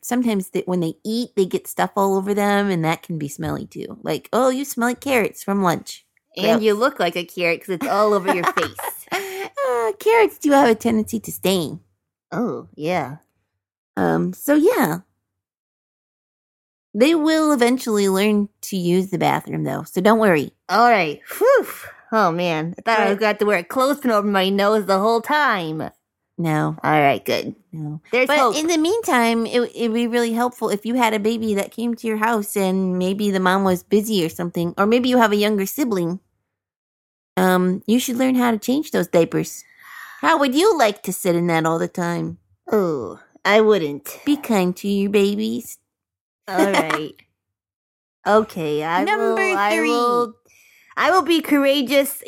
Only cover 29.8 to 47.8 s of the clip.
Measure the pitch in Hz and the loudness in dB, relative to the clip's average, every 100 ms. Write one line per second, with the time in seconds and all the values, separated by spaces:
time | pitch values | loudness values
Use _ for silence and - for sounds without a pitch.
29.8 | 233 226 240 240 233 226 247 - 220 202 | -2 0 0 0 0 0 -2 -2 -4 -4
30.8 | 220 247 233 214 208 233 220 196 - - | -2 0 0 0 -2 -2 -2 -2 -4 -4
31.8 | 233 226 226 214 214 226 202 208 190 190 | -6 -4 -4 -2 0 0 -2 -2 0 0
32.8 | 185 180 180 196 208 190 185 190 190 180 | 0 -2 -2 -2 -2 0 2 2 2 0
33.8 | - 208 214 208 165 - 175 175 170 - | 2 0 2 -2 -2 -4 -6 -4 -4 0
34.8 | 202 240 254 247 220 208 208 208 196 - | 2 2 4 4 4 4 0 0 -4 -4
35.8 | 269 196 170 185 _ _ _ _ _ _ | -2 -2 -2 -6 _ _ _ _ _ _
36.8 | _ _ _ _ _ - 185 185 180 185 | _ _ _ _ _ 0 2 2 2 -2
37.8 | - 240 247 240 262 254 247 220 - 269 | 0 0 0 -2 0 2 0 0 -2 -4
38.8 | 311 190 175 175 165 160 175 - - _ | -2 -4 0 2 2 0 -6 -10 -20 _
39.8 | - - - - 294 320 277 262 403 339 | -20 -20 -20 -4 0 2 2 2 2 4
40.8 | 226 202 - 180 185 170 175 165 160 165 | 2 0 -8 -4 0 0 2 0 0 -2
41.8 | 175 - 170 170 165 170 _ _ - 220 | -4 -4 -4 -4 -8 -10 _ _ -2 -2
42.8 | 180 147 98 87 _ _ - 214 220 202 | 0 -4 -8 -14 _ _ 2 4 4 2
43.8 | 151 143 - - - 294 - 214 180 180 | 0 -6 -12 -8 -2 -2 0 0 0 -2
44.8 | 202 202 202 202 202 202 220 233 - - | -4 -2 0 2 2 0 -4 -6 -10 -18
45.8 | _ _ _ _ _ _ - 190 302 285 | _ _ _ _ _ _ -6 0 2 2
46.8 | 156 151 156 - _ _ _ _ _ _ | 0 -4 -6 -14 _ _ _ _ _ _